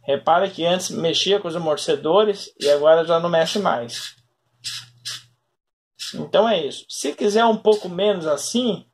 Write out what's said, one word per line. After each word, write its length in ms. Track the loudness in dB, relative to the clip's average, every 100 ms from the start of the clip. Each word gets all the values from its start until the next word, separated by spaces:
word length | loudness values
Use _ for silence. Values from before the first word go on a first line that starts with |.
Repare 460 | -2 -2 2 2 0
que 140 | -2
antes 260 | -2 -2 -4
mexia 500 | -4 -2 -2 0 0
com 80 | -2
os 80 | -6
amortecedores 960 | -2 -2 -2 -2 2 4 2 -2 -10 _
e 120 | 0
agora 340 | 4 6 4
já 140 | 4 0
não 100 | 2
mexe 300 | 0 0 0
mais. 580 | 0 -2 -6 -12 -14 _ _ _ _ _ -14 -14 -18 _ -14 -14 _ _ _ _ _ _ _ _ -12
Então 340 | -10 0 2 2
é 160 | 0
isso. 220 | -4 -10 -14
Se 260 | -8 -8
quiser 300 | -2 0 4
um 120 | 2 4
pouco 320 | 2 2 -2
menos 360 | -2 0 0 -2
assim 600 | -4 -2 -2 -2 -4 _